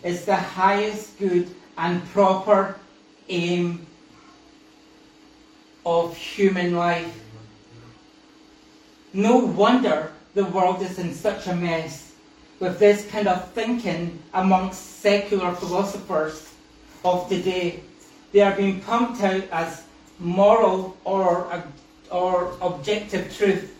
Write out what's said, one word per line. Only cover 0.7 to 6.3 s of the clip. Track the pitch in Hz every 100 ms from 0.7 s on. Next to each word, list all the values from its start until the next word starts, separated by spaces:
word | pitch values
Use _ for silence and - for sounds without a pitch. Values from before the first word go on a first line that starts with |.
| 202 214 208 - -
good | 196 175 175 - - -
and | 170 175 -
proper | 196 190 190 - 202 196 - - - _ _ -
aim | 180 175 175 175 170 - - - - - - - - _ _ _ - - _ - _ _ _ _ _ 175
of | 170 170 -
human | -